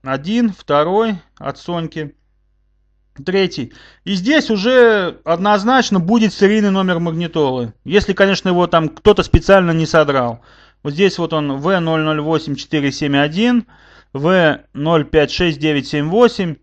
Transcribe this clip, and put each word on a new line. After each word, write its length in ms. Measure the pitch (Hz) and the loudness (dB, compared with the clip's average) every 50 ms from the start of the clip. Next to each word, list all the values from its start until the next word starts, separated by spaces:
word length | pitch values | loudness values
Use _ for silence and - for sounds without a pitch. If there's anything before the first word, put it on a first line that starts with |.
Один, 500 | - 135 135 139 143 175 220 240 240 220 | -6 -6 -6 -6 -4 -4 -2 0 0 0
второй 600 | 180 - - - 143 143 151 170 190 208 226 226 202 170 _ _ _ _ | -2 -6 -4 0 0 0 2 2 0 0 0 -2 -4 -8 _ _ _ _
от 180 | - 147 - | -12 -12 -12
Соньки, 580 | - - - 175 170 165 160 - 160 156 143 - _ _ _ _ _ _ _ _ _ _ _ _ _ _ _ _ _ _ _ _ - 139 | -10 -10 -8 -6 -6 -6 -8 -8 -10 -12 -12 -14 _ _ _ _ _ _ _ _ _ _ _ _ _ _ _ _ _ _ _ _ -12 -8
третий. 480 | 180 180 196 190 180 - - 120 - - - - - _ _ _ | -2 0 0 0 0 -2 -8 -10 -10 -14 -20 -20 -20 _ _ _
И 80 | 180 | -6
здесь 380 | 202 185 180 240 311 302 302 - | -4 -2 0 0 0 0 2 0
уже 680 | 220 196 185 247 254 254 240 233 220 208 185 165 - - _ | -2 0 0 2 4 6 6 6 4 2 0 -4 -6 -8 _
однозначно 760 | - 170 170 190 208 208 202 190 233 262 262 240 - 202 185 | -4 -2 0 2 0 0 2 2 2 2 2 2 2 0 0
будет 340 | 165 175 233 233 220 202 - | 2 2 2 2 2 0 2
серийный 360 | - 202 196 214 220 208 202 | 2 2 2 2 2 2 0
номер 280 | 190 196 190 185 180 170 | 0 0 0 0 -2 -2
магнитолы. 760 | 170 170 160 165 175 165 - 160 151 135 131 127 120 117 - _ _ | -2 -4 -4 -4 -6 -4 -2 0 0 0 0 -2 -6 -8 -10 _ _
Если, 280 | 131 165 202 - - | 0 0 0 0 0
конечно, 380 | 190 - 196 196 190 - - 185 | 0 0 2 2 2 0 0 0
его 160 | 180 175 175 | 0 0 0
там 240 | 170 - 165 160 151 | 2 2 0 0 -2
кто-то 320 | - - _ 214 208 - | -6 2 _ 4 4 4
специально 480 | - - - 170 - - 196 196 180 170 | 2 2 0 2 4 6 4 4 4 2
не 160 | 160 165 160 | 0 0 -2
содрал. 560 | 151 - 160 151 143 139 135 123 120 117 117 _ _ _ _ _ _ _ _ | 2 2 2 2 2 0 0 -2 -2 -6 -10 _ _ _ _ _ _ _ _
Вот 100 | - 147 | -10 -10
здесь 240 | 143 156 202 190 185 | -2 0 0 0 0
вот 160 | - 170 160 | -2 -6 -4
он 240 | 160 156 147 143 135 | -2 -4 -4 -4 -6
В 240 | 135 143 180 196 180 | -4 -2 -2 -2 0
ноль 220 | 165 160 160 160 | 0 -2 -2 0
ноль 180 | 156 156 156 151 | 0 -2 -2 -4
восемь 360 | 147 156 160 151 156 151 139 | -2 -2 -2 -2 -2 -4 -8
четыре 360 | 135 - _ - 151 139 139 | -8 -8 _ -4 -2 -2 -2
семь 240 | 135 - 147 143 139 | -4 -4 -4 -2 0
один, 480 | 139 143 151 156 185 220 247 247 240 - _ _ _ _ _ _ - _ _ | 0 0 0 0 -2 0 2 0 0 -2 _ _ _ _ _ _ -20 _ _
В 480 | - 135 143 170 185 185 170 151 143 - - _ _ | -8 -4 0 2 2 4 2 2 0 -2 -10 _ _
ноль 320 | 135 147 160 170 160 143 | -6 -2 0 0 0 0
пять 240 | 147 - 156 147 139 | 2 2 2 2 2
шесть 280 | - - 180 170 156 135 | 0 -2 -2 -2 -2 -2
девять 300 | 147 156 151 143 127 - | -2 -2 -2 -2 -4 -4
семь 220 | - 147 147 156 | -4 -4 -4 -2
восемь. 460 | 180 226 247 226 - - 190 170 147 - | 2 2 2 2 2 -2 -6 -6 -6 -10